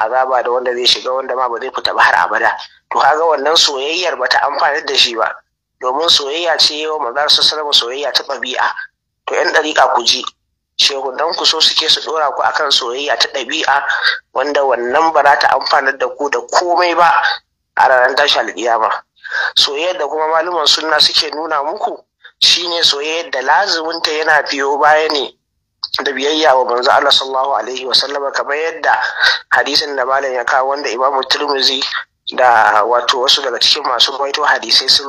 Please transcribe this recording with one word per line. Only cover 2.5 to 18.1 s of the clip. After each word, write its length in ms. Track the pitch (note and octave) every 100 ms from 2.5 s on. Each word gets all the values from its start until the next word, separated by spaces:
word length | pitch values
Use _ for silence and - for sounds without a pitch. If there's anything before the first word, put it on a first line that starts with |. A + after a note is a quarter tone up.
| - - _ -
To 80 | A#2
kaga 220 | C3+ D3+ E3
wannan 300 | D3 C#3 E3+
soyayyar 600 | - C#3 C#3 E3+ F3 -
ba 100 | D3+
ta 100 | C3+ C#3
amfanar 400 | D3 E3 D3 C#3
da 80 |
shi 200 | C3+ - A2+
ba, 180 | G#2 - _ _ _ -
domin 260 | B2+ C3+ E3+
soyayya 500 | E3+ C#3 D#3 E3+ D3
ce 160 | D3 D3+ D#3
yau 120 | D#3
manzo 200 | B2 C3
sallallahu 80 | D3
alaihi 400 | - - D3+ D3
wasallam, 60 |
soyayya 380 | C#3 A#2+ C3 C#3
ta 100 | -
ɗabi'a. 460 | - C#3 B2+ B2+ - - - _ _ _ -
To 80 |
yan 180 | F#2+ E3
ɗariƙa 420 | D#3+ D3+ C3+ C3
ku 80 | -
ji, 200 | A#2+ B2+ B2 - _ _ _ -
shehunan 560 | - C3+ C3+ B2+ D#3 E3+
ku 80 |
so 160 | D#3 D#3+
suke 280 | D#3 - D#3
su 100 | C#3+
ɗora 300 | - D#3 D3
ku 80 | B2+
akan 280 | - D#3 D3+
soyayya 460 | C3+ A#2+ B2+ D3 E3+
ta 100 | -
ɗabi'a, 480 | C#3 A#2+ D#3 - C#3 C#3 - - - -
wanda 280 | - C#3+ C#3+
wannan 480 | C#3 A#2+ A#2+ C#3 E3
ba 100 | D3+
za 140 | C#3+ C#3+
ta 120 | - C3+
amfanar 400 | - D#3 C3+ C3+
da 100 | B2+
ku 220 | - C#3+
da 80 | B2 A#2+
komai 460 | - F3+ F3 F3 E3
ba 140 | E3+ - - - _ _ _ -
a 120 | A#2+
ranar 260 | C3 B2+